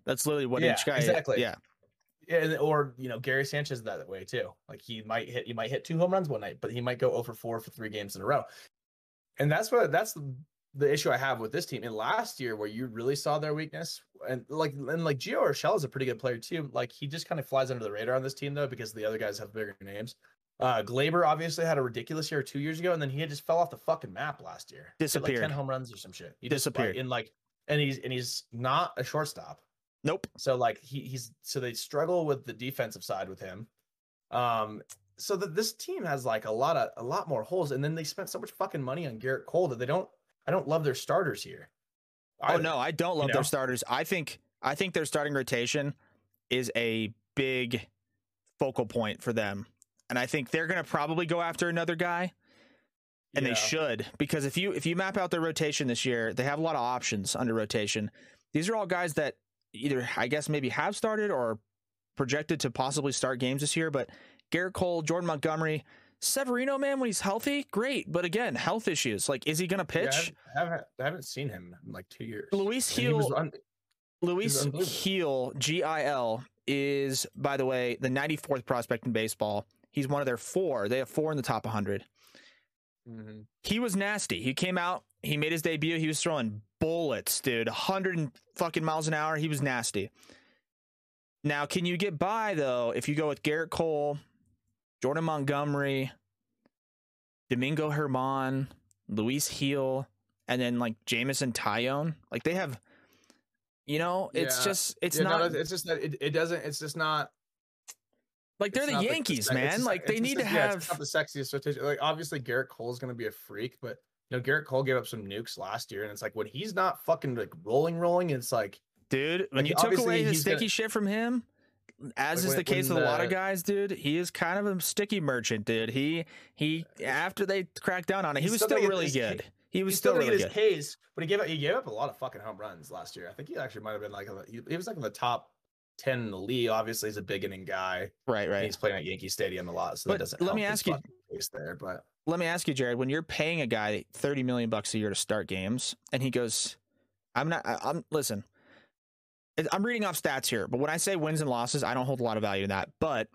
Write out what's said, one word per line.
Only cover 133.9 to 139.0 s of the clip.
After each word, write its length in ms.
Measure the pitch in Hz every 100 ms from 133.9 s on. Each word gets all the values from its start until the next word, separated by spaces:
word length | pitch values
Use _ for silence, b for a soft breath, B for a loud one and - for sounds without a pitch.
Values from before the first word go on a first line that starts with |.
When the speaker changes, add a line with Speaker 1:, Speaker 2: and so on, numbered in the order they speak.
Speaker 2:
have 100 | 107
been, 100 | 104
like, 160 | 101 101 98 -
he, 140 | 117 -
he 80 | 165
was, 100 | 185
like, 100 | 180
in 60 |
the 60 | 110
top 420 | - 123 117 - _ _ _ _ -
ten 240 | - 127
in 100 | 113
the 80 | 92
league. 300 | 101 127 117
Obviously, 400 | 110 110 110 107
he's 80 | 104
a 60 |
big 220 | 95 101
inning 200 | 98 95
guy. 460 | 95 95 92 90 95 - -
Speaker 1:
Right, 160 | 110
Speaker 2:
And 100 | 92
Speaker 1:
right. 120 | 98 90
Speaker 2:
he's 100 | -
playing 200 | 107
at 80 | 98